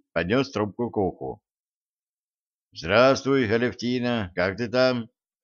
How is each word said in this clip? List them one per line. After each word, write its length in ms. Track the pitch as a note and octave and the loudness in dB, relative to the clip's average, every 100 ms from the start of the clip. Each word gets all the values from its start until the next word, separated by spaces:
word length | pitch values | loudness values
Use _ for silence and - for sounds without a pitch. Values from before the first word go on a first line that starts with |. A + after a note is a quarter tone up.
| _ | _
поднёс 400 | E2 F2 B2 C3+ | -4 0 0 0
трубку 400 | G#2+ G#2 - A#2 | -2 -4 -4 -6
к 60 | G#2+ | -2
уху. 440 | F#2 - C2 - _ _ _ _ _ _ _ _ _ _ _ _ _ | -4 -4 -12 -12 _ _ _ _ _ _ _ _ _ _ _ _ _
"Здравствуй, 800 | - D#2+ G#2 C3 C3 C3 C3+ A2+ | -12 0 4 6 4 2 0 2
Алевтина, 800 | A2+ A#2+ - A#2+ B2 A#2+ A#2 F#2+ | 0 0 -4 -4 -2 -2 -4 -4
как 220 | F2 F2+ F#2+ | -2 -2 -2
ты 140 | A#2+ | -4
там?" 400 | B2 B2+ B2 A2+ _ _ _ | 2 2 0 -6 _ _ _